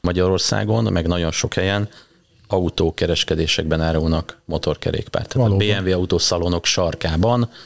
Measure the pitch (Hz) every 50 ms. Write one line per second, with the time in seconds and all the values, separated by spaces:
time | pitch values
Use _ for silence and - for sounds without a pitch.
0 | - 90 87 90 90 92 92 87 - - - 104 104 107 110 113 113 107 92 87
1 | 80 82 87 87 85 80 - - - - - 92 90 98 101 104 104 - - -
2 | - _ _ _ _ _ _ _ _ - 98 92 90 82 - - 87 80 - -
3 | 87 85 82 - - - 82 80 80 - - - 80 78 82 80 80 82 80 80
4 | 80 80 80 80 - - - _ - - 78 76 - - 73 - - 82 82 -
5 | - - - - - - - 131 120 107 98 98 104 104 101 98 92 92 92 90
6 | 92 87 92 85 - - 90 85 85 87 87 85 - - - 98 90 82 80 -
7 | - 82 80 82 92 117 120 120 117 117 - - -